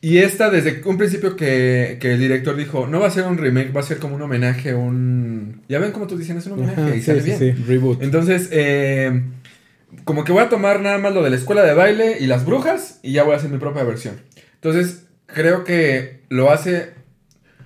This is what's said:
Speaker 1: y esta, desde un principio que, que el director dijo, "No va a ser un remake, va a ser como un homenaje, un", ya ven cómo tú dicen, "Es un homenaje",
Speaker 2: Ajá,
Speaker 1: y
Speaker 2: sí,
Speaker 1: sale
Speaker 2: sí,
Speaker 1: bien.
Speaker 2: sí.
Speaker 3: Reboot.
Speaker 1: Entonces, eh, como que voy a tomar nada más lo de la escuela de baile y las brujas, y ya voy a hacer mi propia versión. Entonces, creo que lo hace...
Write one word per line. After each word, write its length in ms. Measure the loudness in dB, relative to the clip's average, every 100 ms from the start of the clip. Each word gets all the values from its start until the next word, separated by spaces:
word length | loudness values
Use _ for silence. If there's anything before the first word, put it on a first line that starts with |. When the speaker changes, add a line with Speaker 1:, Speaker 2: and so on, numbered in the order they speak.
Speaker 1:
y 180 | 4 4
esta, 300 | 4 2 2
desde 300 | 2 0 -4
un 120 | -4 0
principio 360 | 0 0 -2 -2
que, 640 | 0 2 2 2 0 -2
que 120 | -2
el 60 | 0
director 360 | 2 0 -2 -4
dijo, 300 | -4 -4 -2
"No 120 | 0
va 80 | 0
a 20 |
ser 140 | 0
un 120 | -2 0
remake, 360 | 0 0 0 -4
va 40 |
a 40 |
ser 140 | -4 -6
como 160 | -6 -8
un 60 |
homenaje, 500 | -4 -2 0 -2 -4
un", 880 | -4 -2 -2 0 -2 -2 -6 -10 -14 _
ya 100 | -2
ven 100 | -2
cómo 140 | -4 -8
tú 80 | -8
dicen, 200 | -8 -8
"Es 80 | -8
un 60 |
homenaje", 280 | -6 -4 -2
Speaker 2:
Ajá, 140 | -2
Speaker 1:
y 60 | 0
Speaker 2:
sí, 60 | 0
Speaker 1:
sale 140 | 0
Speaker 2:
sí, 60 | 0
Speaker 1:
bien. 120 | 0
Speaker 2:
sí. 240 | 0 0 0
Speaker 3:
Reboot. 360 | 0 2 0
Speaker 1:
Entonces, 460 | 0 0 2 0 0
eh, 680 | 0 2 2 0 0 0 -2 -4 -10 -20 -20 _ _ _ -14
como 180 | -4 -4
que 60 | 2
voy 100 | 2
a 60 | 4
tomar 320 | 2 2 0
nada 180 | 0 -2
más 160 | 0
lo 80 | 0
de 80 | 0
la 60 | 0
escuela 260 | 0 4
de 120 | 6
baile 420 | 6 4 4 0 0
y 60 | 0
las 180 | 0 2
brujas, 520 | 0 0 -4 -6 -14
y 100 | -4
ya 100 | 2
voy 100 | 2
a 20 | 2
hacer 120 | -2
mi 80 | -6
propia 240 | -6 -4
versión. 300 | -4 -4 -8 -14 -20 _ _
Entonces, 500 | _ -2 0 0 -6 _ _ _
creo 380 | 0 2 2
que 560 | 0 0 2 0 -4 -16 _
lo 240 | 2 4
hace... 380 | 4 2 -4 -4 -16 -20 _ _ _ _ _